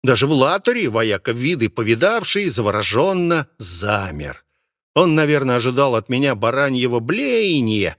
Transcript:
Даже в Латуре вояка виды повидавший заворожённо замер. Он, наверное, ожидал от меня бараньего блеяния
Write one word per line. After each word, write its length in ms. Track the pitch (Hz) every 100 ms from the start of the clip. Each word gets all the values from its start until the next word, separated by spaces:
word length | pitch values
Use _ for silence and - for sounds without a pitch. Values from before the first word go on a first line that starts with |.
Даже 240 | 127 117 135
в 60 |
Латуре 560 | 151 135 190 240 247 160
вояка 420 | 110 110 98 -
виды 380 | 117 131 170 113
повидавший 800 | - 110 113 180 226 202 202 196
заворожённо 960 | 117 104 104 101 113 175 190 170 165 - _
замер. 840 | 95 87 104 104 95 73 71 64 _ _ _ _ _
Он, 220 | - 175 156
наверное, 400 | 151 147 135 123
ожидал 400 | 117 123 139 113
от 140 | 107
меня 260 | 127 139 110
бараньего 640 | 113 131 139 131 123 120
блеяния 960 | 117 202 277 233 208 156 113 107 90